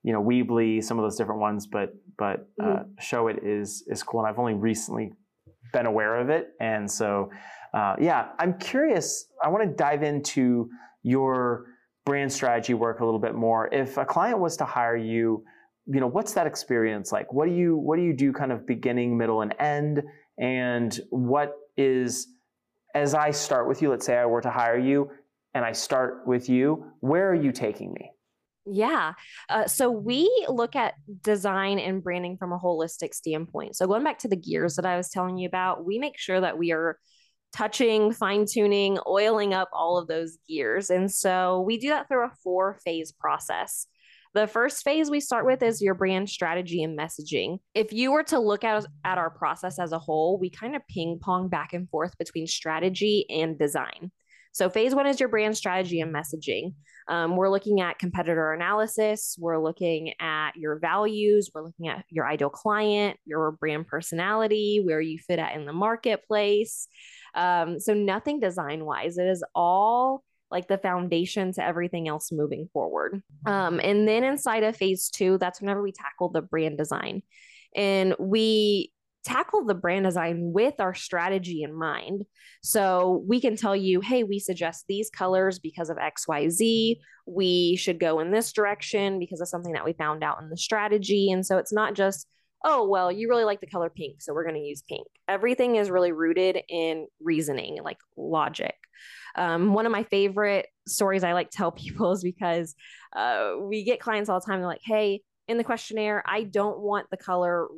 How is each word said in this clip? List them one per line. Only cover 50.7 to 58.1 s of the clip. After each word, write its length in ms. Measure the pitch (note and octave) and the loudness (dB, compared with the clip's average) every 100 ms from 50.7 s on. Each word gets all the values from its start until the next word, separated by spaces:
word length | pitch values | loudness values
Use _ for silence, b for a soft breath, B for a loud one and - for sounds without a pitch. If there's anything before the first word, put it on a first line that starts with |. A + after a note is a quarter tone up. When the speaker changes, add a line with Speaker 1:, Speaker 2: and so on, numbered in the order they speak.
| C#4+ | -8
Speaker 2:
of 80 | - | -8
ping 300 | F#3+ E3 E3+ | -6 -4 -4
pong 300 | F#3+ F3+ F#3 | -2 -2 0
back 240 | E3+ D#3+ | -4 -4
and 160 | F3 F3+ | -8 -6
forth 260 | D#3 E3+ - | -4 -4 -6
between 260 | E3+ E3 E3 | -8 -6 -6
strategy 800 | - D#3+ D#3+ F#3 F#3 G#3+ G#3 - | -6 -4 0 0 0 2 2 0
and 260 | D#3 D#3+ D3+ | -2 -2 0
design. 540 | D3 D#3 - - F#3 _ b b b | 0 0 -4 -10 -16 _ b b b
So 180 | - - | -2 0
phase 240 | A3 A#3+ | 2 2
one 140 | C4+ C#4 | 4 2
is 120 | C4+ | 2
your 100 | B3+ | 2
brand 280 | A3 G#3+ G#3+ | 2 2 0
strategy 440 | G3+ F#3 F3+ E3+ | -2 -2 0 -2
and 120 | D#3+ | -2
messaging. 600 | D3+ D3+ D#3+ D3 G2 F3 - B B - | -4 -6 -8 -4 -4 -6 -12 B B -4
Um, 280 | E3+ E3 F3+ | -2 0 2
we're 140 | G3 | 2
looking 320 | G3 G3+ G3+ | 2 2 2
at 160 | F3 - | 2 -2
competitor 560 | F3+ | -4